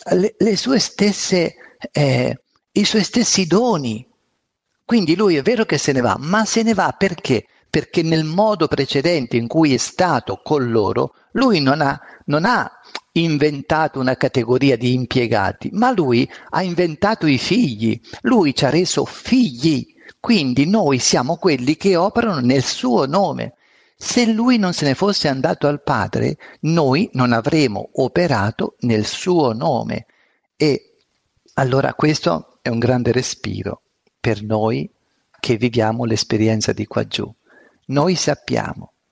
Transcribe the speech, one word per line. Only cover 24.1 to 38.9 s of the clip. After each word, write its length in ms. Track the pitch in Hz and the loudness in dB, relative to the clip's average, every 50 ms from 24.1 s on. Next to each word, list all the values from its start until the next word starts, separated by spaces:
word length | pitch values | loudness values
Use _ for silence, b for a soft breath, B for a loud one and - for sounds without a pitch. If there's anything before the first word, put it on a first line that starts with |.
| - 240 240 | 0 2 2
lui 320 | 214 226 214 233 247 254 | 2 2 2 2 2 2
non 160 | 233 202 180 170 | 2 2 0 -2
se 140 | - 156 | 0 0
ne 80 | 143 135 | 0 0
fosse 340 | - - 202 202 - - 151 | 2 0 0 0 0 0 -2
andato 380 | 135 135 131 160 165 - - | -2 0 -2 -2 -2 0 0
al 160 | 143 147 143 - | 0 0 -2 -2
Padre, 560 | - 147 117 95 104 - - 113 127 147 B B B B B | -2 -2 0 -2 -2 -2 -2 -2 -2 -2 B B B B B
noi 500 | - 147 165 170 156 135 127 151 214 - - | -2 0 0 2 2 2 2 2 0 -2 0
non 200 | 131 127 123 120 | 0 0 2 2
avremo 580 | 113 - - - 156 147 123 101 98 - - _ | 0 0 0 2 2 2 2 0 -4 -8 -6 _
operato 840 | - 135 123 - 170 175 170 135 117 98 107 117 - - - - _ | -2 -2 0 0 0 0 2 2 0 0 -2 -2 -4 -6 -6 -6 _
nel 240 | - 123 113 107 104 | -2 0 0 0 0
suo 480 | - - - - 180 180 170 151 127 110 | -2 -6 -6 -2 0 2 2 2 2 0
nome. 540 | 113 143 165 139 117 113 110 - - 113 _ _ _ _ _ _ _ _ _ _ | -2 -2 -2 -2 -2 -4 -4 -6 -8 -10 _ _ _ _ _ _ _ _ _ _
E 380 | _ 151 156 135 - - _ _ _ _ _ _ _ _ _ _ _ _ _ _ | _ 0 0 0 -2 -4 _ _ _ _ _ _ _ _ _ _ _ _ _ _
allora 380 | - 139 127 127 135 139 - - | -4 -2 0 0 0 0 -2 -2
questo 640 | - - 151 156 143 - 170 170 165 - - _ _ _ | -2 0 0 0 0 -2 -2 -2 -2 -4 -10 _ _ _
è 80 | - | -4
un 80 | 117 113 | -2 0
grande 340 | 120 120 127 123 120 120 117 | 0 0 0 0 0 0 0
respiro 720 | 123 127 - - - - 104 98 98 95 - - - _ _ _ _ _ _ _ _ | 0 -2 -4 -8 -10 -10 -10 -10 -8 -8 -8 -10 -10 _ _ _ _ _ _ _ _
per 240 | - 120 110 101 104 | -4 -2 -2 -2 -2
noi 480 | 107 110 107 107 110 117 135 151 - - _ _ _ _ _ _ _ _ _ | -4 -2 0 0 0 -2 -4 -6 -8 -12 _ _ _ _ _ _ _ _ _
che 200 | - - 123 107 | -4 -2 -2 0
viviamo 480 | 113 123 113 120 110 110 110 117 123 | 0 0 0 0 0 0 -2 -2 -2
l'esperienza 640 | 113 110 110 - - 113 107 107 110 110 110 104 - - | -2 -2 -2 -2 -2 0 2 2 2 2 0 -2 -2 -4
di 140 | 107 107 | -4 -6
qua 200 | - - 113 110 | -6 -4 -6 -6
giù. 240 | 107 - - 104 - 110 - b b b b b b b b b - | -4 -6 -8 -8 -8 -10 -18 b b b b b b b b b -4
Noi 260 | 131 139 147 180 185 | -2 0 0 0 0
sappiamo 800 | 156 - - 143 - _ - 127 117 107 110 107 - - - | 0 -2 -2 -4 -4 _ -4 -4 -4 -4 -6 -8 -12 -16 -20